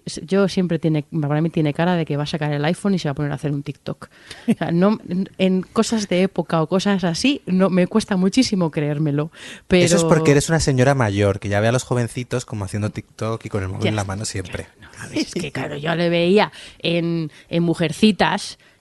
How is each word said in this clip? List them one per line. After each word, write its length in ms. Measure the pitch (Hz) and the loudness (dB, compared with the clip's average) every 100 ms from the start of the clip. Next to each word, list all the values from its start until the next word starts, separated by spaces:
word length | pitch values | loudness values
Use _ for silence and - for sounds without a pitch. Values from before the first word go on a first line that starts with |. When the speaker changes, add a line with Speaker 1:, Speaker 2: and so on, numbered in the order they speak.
| - | -8
Speaker 1:
s-, 180 | - 156 | -12 -2
yo 220 | 190 196 | 0 2
siempre 320 | - 175 165 | 0 0 0
tiene, 260 | 165 156 143 170 | 0 0 -2 -4
para 180 | 143 151 | 0 0
mí 100 | 165 | 0
tiene 220 | 165 156 | 0 0
cara 220 | - 170 175 | 0 0 0
de 100 | 156 | -2
que 120 | 143 | -4
va 60 | |
a 40 | 147 | -4
sacar 240 | 160 151 | -4 -4
el 140 | 143 147 | -2 -2
iPhone 300 | 175 202 190 | -2 -2 -2
y 40 | |
se 100 | 151 | -2
va 20 | |
a 40 | 139 | -4
poner 160 | 147 | -4
a 40 | 151 | -4
hacer 160 | 147 | -4
un 100 | 143 | -6
TikTok. 480 | 143 - - - - - - - - | -6 -10 -10 -12 -14 -20 -20 -10 -4
O 60 | 196 | -2
sea, 140 | 165 | 0
no, 260 | 170 196 220 - | 2 2 2 -2
en, 220 | 180 190 - | -6 -4 0
en 240 | 190 185 | 0 0
cosas 480 | - - 220 226 202 | -2 -2 0 0 0
de 140 | 180 | 0
época 380 | 190 - 165 165 | 0 -2 -2 0
o 60 | 156 | 0
cosas 360 | 185 202 196 | 0 2 0
así, 380 | 175 165 - - - | 0 0 0 0 0
no, 240 | 185 190 | 2 4
me 160 | 185 180 | 4 2
cuesta 320 | 220 - 190 | 0 0 0
muchísimo 540 | 190 262 247 196 165 | 2 4 2 2 0
creérmelo, 600 | 156 147 147 156 143 156 - - - - | -2 -2 0 0 0 -4 -8 -18 -12 2
pero 180 | 180 175 | 4 6
Speaker 2:
Eso 120 | 170 | 4
es 60 | |
porque 280 | 165 160 156 | 4 4 6
eres 180 | 143 147 | 4 4
una 100 | 160 | 0
señora 360 | 151 131 127 135 | 2 4 4 4
mayor, 440 | 110 101 101 95 | 2 2 2 2
que 80 | 101 | -2
ya 120 | 101 | 0
ve 80 | 110 | 2
a 40 | |
los 120 | 127 | 0
jovencitos 640 | - 123 117 - 120 123 - | 0 -2 -2 -6 -6 -6 -6
como 200 | 107 98 | -8 -6
haciendo 240 | 104 104 | -4 -4
TikTok 560 | - - - 110 113 113 | -6 -14 -8 -6 -6 -6
y 40 | |
con 120 | 107 | -6
el 80 | 95 | -4
móvil 140 | 98 | -4
Speaker 1:
Ya 60 | 110 | -2
Speaker 2:
en 60 | 107 | -2
la 60 | |
Speaker 1:
está, 120 | 98 | -4
Speaker 2:
mano 120 | 98 113 | -6 -6
siempre. 420 | 95 87 - - - | -8 -8 -10 -12 -16
Speaker 1:
claro, 340 | - - - | -20 -18 -8
no, 60 | 302 | -6
es 140 | 294 | -6
que, 180 | 180 143 | -6 -8
claro, 260 | 135 151 147 | -8 -8 -6
yo 160 | 151 165 | -4 -2
le 140 | 170 | 0
veía 420 | 170 175 208 160 - - - | 2 4 4 2 -2 -20 -8
en, 520 | 165 170 170 170 156 - - | -4 -2 -2 -2 -4 -10 -6
en 120 | 170 | -2
Mujercitas 920 | 170 165 160 - 214 180 160 202 - - _ _ | 0 0 -2 4 4 4 0 0 -6 -16 _ _